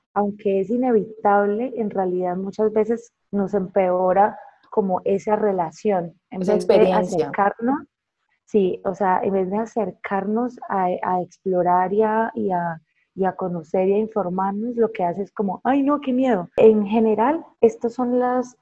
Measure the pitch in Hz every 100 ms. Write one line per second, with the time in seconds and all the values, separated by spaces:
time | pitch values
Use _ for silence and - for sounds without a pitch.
0 | _ 202 208 208 202 196 190 240 254 226
1 | 185 - 208 202 202 208 262 247 208 190
2 | 185 180 180 180 190 196 214 214 214 233
3 | - _ _ 202 190 202 190 196 185 180
4 | 185 185 214 - - _ - - 196 180
5 | 180 196 - 214 208 190 160 156 214 190
6 | 170 - _ 190 185 185 180 202 185 180
7 | 180 170 143 139 202 - 240 294 294 _
8 | _ _ _ _ _ 214 185 - 196 185
9 | 196 185 202 190 185 202 226 233 190 -
10 | - 196 196 220 247 247 - 196 180 180
11 | - 180 175 _ 190 180 175 180 185 202
12 | 220 214 226 233 208 180 170 165 _ _
13 | _ - 185 185 185 175 165 190 190 202
14 | 220 214 180 185 196 202 233 233 220 220
15 | 175 175 196 - 202 - - 277 277 294
16 | 285 247 262 202 170 - 220 214 202 226
17 | 220 208 240 330 - - 226 226 233 226
18 | 247 247 247 254 247 -